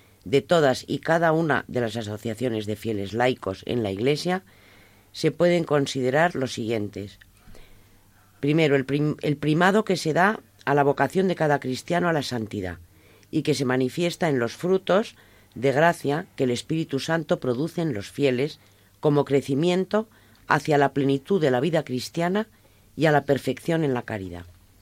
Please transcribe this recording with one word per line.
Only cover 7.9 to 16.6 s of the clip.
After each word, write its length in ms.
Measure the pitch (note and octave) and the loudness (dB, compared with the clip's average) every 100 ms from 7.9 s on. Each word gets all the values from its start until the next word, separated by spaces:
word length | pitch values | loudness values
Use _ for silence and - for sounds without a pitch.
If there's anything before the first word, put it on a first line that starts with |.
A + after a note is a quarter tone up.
| _ _ _ _ - | _ _ _ _ -6
Primero, 360 | C#3+ D#3 D#3 C#3 | 0 2 4 2
el 80 | |
prim-, 320 | C3 D3 D3+ - | 2 0 0 -2
el 160 | - D3 | -4 -2
primado 480 | D3 D#3 F3+ G3+ | 0 2 4 2
que 120 | G#3+ F3 | 0 -2
se 160 | D#3+ | 0
da 280 | D3+ F#3+ A3 - _ | 2 2 0 -10 _
a 100 | - | 0
la 80 | C#3+ | 2
vocación 460 | C#3 C#3 C#3 F#3 F#3 | 2 2 0 2 0
de 80 | E3+ | 0
cada 240 | D#3 C#3+ | 0 0
cristiano 480 | C3 B2+ - E3+ F3 | -2 -8 -2 -2 0
a 40 | |
la 100 | D#3 | 0
santidad, 560 | B2+ B2 G#2+ G#2+ F2+ E2+ - _ - - - | -2 -6 -6 -6 -8 -10 -16 _ -20 -20 -6
y 120 | D#3 | -4
que 120 | D3+ | 0
se 100 | C3 | 0
manifiesta 640 | B2+ B2+ B2+ C#3+ F3 - E3+ | 2 0 0 0 -4 0 0
en 100 | C3+ | 0
los 140 | A#2 | -2
frutos 640 | - F3 F#3+ - F#3 A3+ - - - _ | -4 -2 0 2 0 0 -10 -20 -20 _
de 180 | - C3+ | -2 0
gracia 540 | C3 E3+ E3 C#3 D3 F#3 | 4 2 2 -2 -4 -4
que 100 | - | -4
el 60 | C3 | -2
Espíritu 480 | A#2+ | -2